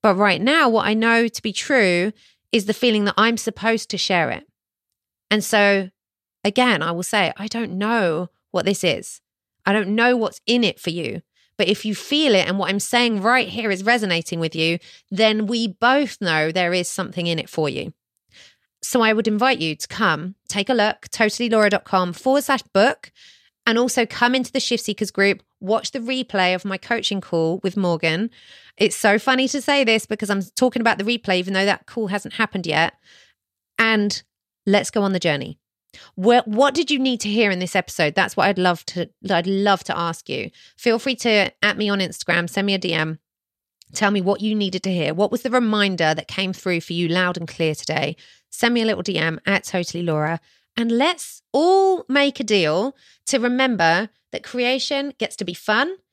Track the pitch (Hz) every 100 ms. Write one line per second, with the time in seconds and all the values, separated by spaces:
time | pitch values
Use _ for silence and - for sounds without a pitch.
0 | 220 185 208 170 220 311 277 226 - 220
1 | 226 233 233 - 220 196 - 269 196 175
2 | 185 - _ _ _ 226 202 208 247 214
3 | 202 190 220 233 - - 214 226 - 190
4 | - 180 147 104 - _ _ _ _ _
5 | _ _ _ 214 - 214 202 196 185 _
6 | _ _ _ _ 202 208 247 190 160 170
7 | 180 214 175 - 214 233 220 185 208 233
8 | 185 156 180 _ _ 180 180 196 175 139
9 | - - _ _ _ _ - 208 196 214
10 | 240 247 220 - - 240 214 - - 170
11 | 139 113 _ _ _ _ 190 202 214 196
12 | - 294 311 202 170 196 175 196 - 240
13 | 240 214 196 254 214 185 220 185 196 240
14 | 208 170 165 170 165 160 160 170 - -
15 | _ 190 220 214 208 233 226 180 240 277
16 | 269 - 180 156 156 165 175 180 175 -
17 | 180 - 170 165 - - 151 131 - -
18 | _ _ _ _ - _ _ _ - 254
19 | 220 220 220 214 254 254 160 151 - -
20 | 208 151 180 196 _ 208 196 247 214 -
21 | - - 214 - 240 220 208 196 - 190
22 | 180 165 - 269 - 269 - 196 226 -
23 | - _ - _ _ _ - 233 247 254
24 | 233 - 240 262 247 277 - 233 - 202
25 | 202 - 196 196 _ _ 185 220 - 269
26 | 226 262 247 202 180 185 202 190 - 233
27 | - 196 - 170 160 185 190 190 185 165
28 | 165 160 226 - - - - - 202 -
29 | 220 208 - 262 262 277 254 285 247 220
30 | - 214 202 196 185 - 254 240 226 208
31 | 202 240 - 185 180 190 196 190 - -
32 | 214 202 - - 220 196 170 151 165 _
33 | _ - _ _ _ _ _ - 226 220
34 | 208 - _ _ _ _ - 202 - 226
35 | 202 190 170 143 127 - _ _ _ -
36 | - - 190 240 220 208 277 269 302 294
37 | 262 247 208 208 208 185 180 196 - -
38 | 151 165 185 - 180 190 180 170 - 180
39 | - _ 190 180 175 196 202 190 - 160
40 | 170 160 - 131 - _ - _ 240 226
41 | 277 240 240 214 190 _ 208 214 208 202
42 | 185 - - 170 170 - 196 196 185 165
43 | 156 156 _ _ _ _ _ _ _ -
44 | 208 202 180 202 214 214 196 185 190 180
45 | 147 160 208 247 262 247 233 214 202 180
46 | 160 160 - - 190 180 190 170 - 170
47 | 170 175 180 175 165 - 165 151 - 156
48 | 147 160 - _ _ - 240 240 220 180
49 | 180 175 160 160 - 196 - 185 175 170
50 | 175 156 151 165 _ _ _ - 233 233
51 | 302 349 - - _ 269 330 381 381 370
52 | - 269 285 277 220 208 156 160 240 -
53 | _ _ - 262 240 247 262 214 165 170
54 | 214 _ _ - - 247 247 262 - 277
55 | 285 - - - 180 175 - - 294 381
56 | _